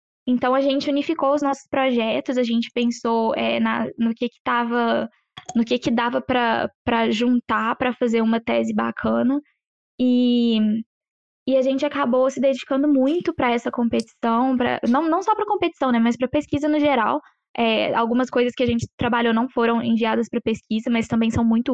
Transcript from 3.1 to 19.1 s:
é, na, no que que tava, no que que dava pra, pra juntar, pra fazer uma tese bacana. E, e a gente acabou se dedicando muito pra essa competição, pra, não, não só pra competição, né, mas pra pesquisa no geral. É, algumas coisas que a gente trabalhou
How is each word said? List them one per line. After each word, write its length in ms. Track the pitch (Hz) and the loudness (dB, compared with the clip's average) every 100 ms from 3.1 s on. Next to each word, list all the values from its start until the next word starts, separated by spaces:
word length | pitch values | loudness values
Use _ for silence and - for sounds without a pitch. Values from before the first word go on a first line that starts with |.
| 226 226 | 0 0
é, 260 | - 226 233 | 0 -2 0
na, 260 | 226 226 226 - | 0 -2 -4 -4
no 160 | 226 | -4
que 140 | 233 240 | -2 -6
que 100 | - | -6
tava, 680 | - 240 233 240 233 233 226 _ _ - - | -4 -2 -2 -2 0 -2 -4 _ _ -20 -4
no 100 | 233 | -2
que 140 | 226 247 | 0 -2
que 120 | 285 | 0
dava 320 | 233 240 262 | 0 0 -2
pra, 480 | 247 247 240 226 - - | -2 0 0 0 -4 -6
pra 260 | - 233 226 | -2 0 0
juntar, 680 | 220 240 247 - 214 220 247 | 0 2 0 0 -2 -2 -2
pra 160 | 247 | -4
fazer 300 | 226 240 226 | -2 0 2
uma 180 | 226 233 | 2 0
tese 320 | 233 233 226 | 0 -2 0
bacana. 680 | 214 233 226 226 233 240 285 - _ _ _ _ - | -2 -4 -2 -2 0 2 0 -4 _ _ _ _ -2
E, 580 | 254 247 247 240 233 220 214 220 - _ _ _ _ _ - | 2 2 2 2 2 2 2 0 -6 _ _ _ _ _ 0
e 100 | 269 | 2
a 60 | |
gente 220 | 262 269 | 2 0
acabou 460 | 294 277 269 254 262 | -2 -2 0 2 2
se 100 | 262 | 2
dedicando 480 | 269 262 - 269 294 | 0 0 -2 0 2
muito 460 | 269 262 339 349 | 4 2 0 -2
pra 180 | 330 247 | -2 0
essa 180 | 240 247 | 0 -2
competição, 840 | - 233 233 226 _ 233 226 262 254 | -2 -2 -2 -4 _ -2 0 2 0
pra, 240 | 247 - - | 0 -2 0
não, 200 | 262 320 | 0 0
não 140 | 330 | 0
só 120 | 392 | 0
pra 100 | 427 | -2
competição, 480 | 427 403 339 - 262 | -2 -2 -2 -2 0
né, 60 | 240 | 2
mas 180 | 233 240 | 2 0
pra 120 | 254 | -2
pesquisa 400 | 302 294 294 302 | -2 -2 -2 0
no 120 | 302 | 2
geral. 400 | 294 262 214 285 - _ _ - | 2 2 0 -2 -6 _ _ -2
É, 380 | 233 220 214 | 0 0 0
algumas 340 | - 233 240 254 | 0 0 0 0
coisas 240 | 254 247 | 0 0
que 120 | - | 0
a 20 | 247 | 0
gente 180 | 233 - - | -2 -4 -4
trabalhou 360 | 240 | -2